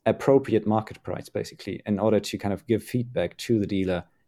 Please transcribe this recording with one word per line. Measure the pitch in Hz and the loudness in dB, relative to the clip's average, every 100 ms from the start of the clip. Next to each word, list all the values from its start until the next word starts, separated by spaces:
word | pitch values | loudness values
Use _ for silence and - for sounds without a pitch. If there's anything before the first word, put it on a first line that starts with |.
| - | -2
appropriate | 110 - 139 135 110 104 | 0 4 4 4 0 2
market | 110 104 - | 0 -2 -8
price, | - - - | -10 -10 -8
basically, | 107 107 - - - | -8 -8 -10 -10 -8
in | - 101 | -4 0
order | 107 104 | 2 2
to | 104 101 | 0 -4
kind | 104 | -4
of | 92 - | -4 0
give | 110 | -2
feedback | - 127 123 110 87 - | 0 -4 -4 -2 -4 -4
to | - 113 | 0 0
the | 98 | 2
dealer, | 98 92 87 - _ | 0 0 -2 -4 _